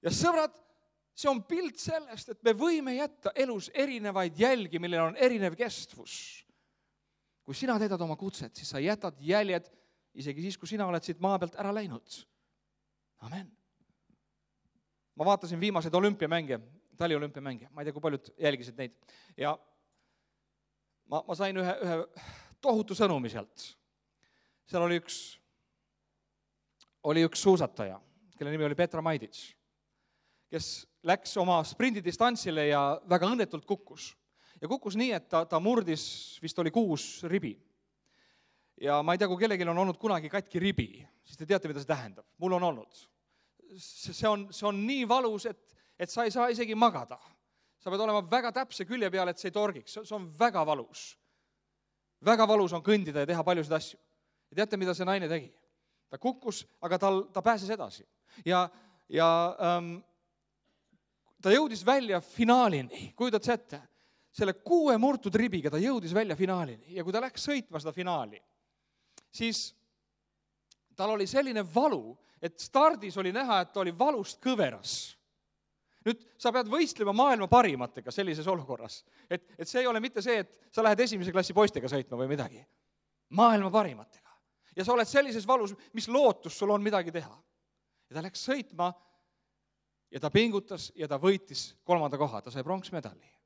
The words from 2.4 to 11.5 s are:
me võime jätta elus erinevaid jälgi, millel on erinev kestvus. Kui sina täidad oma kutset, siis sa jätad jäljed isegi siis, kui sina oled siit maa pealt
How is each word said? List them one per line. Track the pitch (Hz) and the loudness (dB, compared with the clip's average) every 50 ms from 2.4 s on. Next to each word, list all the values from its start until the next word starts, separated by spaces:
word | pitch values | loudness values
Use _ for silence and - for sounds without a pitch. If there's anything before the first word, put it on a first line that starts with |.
| - | 2
me | 233 220 202 | 2 4 4
võime | 269 349 339 311 285 262 247 254 | 2 0 0 0 -2 -4 -4 -4
jätta | 294 294 294 _ - 190 - - | -4 -4 -6 _ -6 -4 0 0
elus | 269 254 233 202 170 - - | 0 0 0 -6 -6 -6 -2
erinevaid | - 269 285 262 233 208 208 190 190 185 170 156 | -2 0 0 -2 -6 -6 -4 -2 -2 -2 -2 0
jälgi, | 151 214 254 262 247 202 170 156 170 170 | 2 4 4 4 2 0 -4 -4 -4 -4
millel | 175 175 165 165 | -2 0 2 0
on | 160 - | 0 2
erinev | 311 262 254 247 220 196 180 160 | 4 4 4 4 2 0 -2 -2
kestvus. | 175 240 226 - - - - - - - - - - - - - - - _ _ _ _ _ _ _ _ _ _ _ _ _ _ _ _ _ _ _ _ | -2 -4 -4 -4 -10 -14 -16 -18 -20 -18 -16 -14 -14 -14 -16 -18 -20 -20 _ _ _ _ _ _ _ _ _ _ _ _ _ _ _ _ _ _ _ _
Kui | - 139 | -14 -10
sina | - - 254 240 214 | -6 -2 0 0 0
täidad | 214 208 196 175 175 | 0 0 -2 -2 -4
oma | 160 156 147 | -4 -6 -6
kutset, | 190 196 - - 139 113 _ | -8 -10 -8 -10 -14 -14 _
siis | - - - - | -14 -14 -8 -6
sa | 139 143 | -4 -2
jätad | 175 214 208 - 185 147 135 139 | -2 -2 -2 -4 -10 -10 _ -2
jäljed | 156 185 208 214 196 185 170 170 - _ _ _ _ _ _ _ _ _ - | 0 2 2 2 0 -2 -4 -6 -8 _ _ _ _ _ _ _ _ _ -12
isegi | 131 143 139 143 170 | -10 -10 -8 -6 -8
siis, | 196 185 - | -8 -8 -10
kui | - 170 | -10 -8
sina | 214 208 202 180 175 | -4 -4 -2 -2 -2
oled | 165 - | -4 -4
siit | - 170 - 175 | -6 -8 -4 -2
maa | 190 196 185 | 0 0 0
pealt | 175 165 | -2 -4